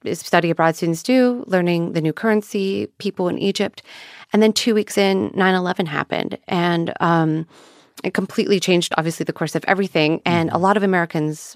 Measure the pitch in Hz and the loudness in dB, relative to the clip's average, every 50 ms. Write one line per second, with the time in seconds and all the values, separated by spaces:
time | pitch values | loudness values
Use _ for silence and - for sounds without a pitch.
0 | - - 170 165 - - - 170 170 170 165 - 165 165 160 - 180 170 165 165 | -8 -8 -8 -6 -2 0 2 2 2 2 2 2 2 2 0 0 -2 -2 -2 -2
1 | - - 254 254 247 247 247 240 - - 190 180 175 175 175 170 170 - 160 165 | 0 2 4 4 4 2 0 -2 -4 -2 0 0 2 2 0 0 -2 -2 -2 -2
2 | 156 160 147 - - 226 214 214 208 - - 202 190 196 196 104 104 - _ - | -2 -2 -2 -2 0 0 2 0 0 -2 -4 -4 -2 -2 -2 -4 -6 -8 _ -8
3 | - 196 - - 185 175 175 - - 196 196 - 202 - - - - - - - | -6 -6 -4 -2 -2 -2 -2 0 0 -2 0 0 -2 -4 -6 -10 -20 -20 -20 -20
4 | - - - - - - - 208 214 220 214 - - 247 214 214 208 - - 202 | -20 -20 -20 -20 -6 -2 2 4 4 4 4 2 0 2 2 0 0 0 0 2
5 | 196 196 190 190 107 - - 196 185 185 185 185 180 180 185 - 185 156 143 147 | 2 2 2 0 0 -2 0 0 2 2 2 2 0 -2 -2 -2 -4 -2 -4 -4
6 | 147 - - - - - - - _ - 196 175 175 175 170 165 165 - - - | -4 -2 -4 -4 -4 -4 -8 -10 _ -4 -2 0 0 0 0 0 -2 -4 -2 0
7 | - 170 170 165 160 160 156 160 160 - - - - - - _ _ _ _ - | 2 2 4 4 2 2 0 -2 -4 -8 -12 -20 -20 -20 -20 _ _ _ _ -10
8 | - 185 - - 190 - - - - - 202 180 - 185 180 175 170 - - - | -8 -4 -2 -2 -2 -2 -2 -2 0 2 2 2 2 2 2 2 2 0 -2 -2
9 | 160 165 160 - 160 - - - 165 151 - 160 - - 190 190 196 185 - 165 | -2 -2 -4 -4 -6 -6 -6 -4 -6 -4 -4 -4 -2 0 0 0 -2 0 0 2
10 | 151 151 160 - - 180 170 170 165 160 - 160 180 190 208 214 202 196 185 175 | 2 2 2 0 0 0 2 2 2 0 0 2 2 2 2 2 2 2 2 2
11 | 170 165 - 160 151 156 151 - - - - | 0 0 -2 -2 -2 -2 -4 -6 -12 -18 -20